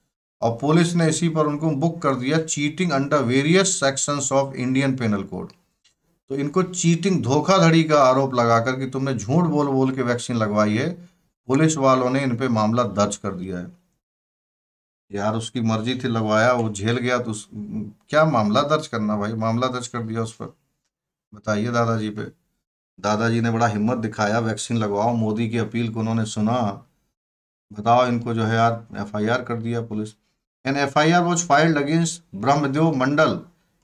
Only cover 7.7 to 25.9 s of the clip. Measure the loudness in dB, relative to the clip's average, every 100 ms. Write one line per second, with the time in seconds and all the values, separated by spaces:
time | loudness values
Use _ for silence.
7.7 | 6 4 6 6 4 2 2 4 4 2
8.7 | -4 -4 -4 -2 -4 0 2 2 2 2
9.7 | 2 2 0 -2 -2 -2 -2 0 2 2
10.7 | 2 -2 -6 -16 _ _ _ -2 2 2
11.7 | 4 4 4 2 0 0 -2 0 2 2
12.7 | 2 0 0 0 -2 -8 -8 -8 -8 -10
13.7 | -18 _ _ _ _ _ _ _ _ _
14.7 | _ _ _ _ -4 -2 -2 -6 -2 0
15.7 | 0 -2 -4 -2 -2 0 2 4 2 -2
16.7 | -4 -2 -2 0 -2 -4 -8 -10 -14 -10
17.7 | -8 -10 -14 -2 2 4 2 2 2 2
18.7 | 0 -2 -4 -2 -2 -4 -4 -2 0 -2
19.7 | -4 -8 -8 -6 -6 -6 -8 -16 _ _
20.7 | _ _ _ _ _ _ -12 -4 -2 0
21.7 | 0 0 0 -4 -6 -12 -14 _ _ _
22.7 | _ _ -6 -2 0 2 0 0 0 0
23.7 | 0 0 -2 -4 -2 0 0 -2 -4 -4
24.7 | -2 0 0 0 0 -2 -2 -2 -2 -4
25.7 | -4 -4